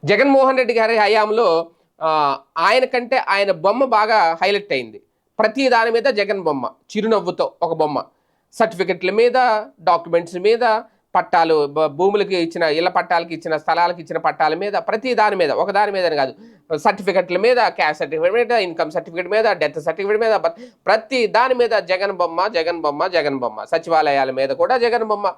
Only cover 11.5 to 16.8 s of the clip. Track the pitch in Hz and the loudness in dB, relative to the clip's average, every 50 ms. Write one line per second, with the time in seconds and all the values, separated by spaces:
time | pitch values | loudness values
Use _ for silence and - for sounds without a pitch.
11.5 | 160 156 147 143 143 156 156 151 139 147 180 196 202 208 196 180 190 180 170 165 | 4 2 2 0 0 0 0 0 0 0 0 2 2 0 -2 0 0 -2 -2 -2
12.5 | - 180 170 160 147 160 170 180 - 185 170 - 180 170 170 170 170 160 - 175 | -2 -2 0 0 0 0 0 0 0 0 0 0 0 -2 -2 -4 -10 -10 -6 -4
13.5 | 160 151 151 - 160 165 175 175 175 170 160 143 175 165 160 160 151 - 160 156 | -4 -4 0 -2 0 2 2 0 0 -6 -10 -8 -8 -2 -2 -2 -2 0 0 0
14.5 | 156 170 196 208 196 190 - - 196 220 214 262 240 214 214 214 202 190 175 143 | 0 -2 -4 -4 -4 -4 -4 -2 -6 -4 -2 -2 2 2 2 2 2 0 -2 0
15.5 | 127 104 165 196 190 196 208 208 196 190 180 170 156 143 135 131 117 - - - | 0 0 -2 0 0 0 0 0 0 0 0 0 0 0 -2 -2 -4 -12 -20 -20
16.5 | - _ _ _ 165 147 | -20 _ _ _ -8 -2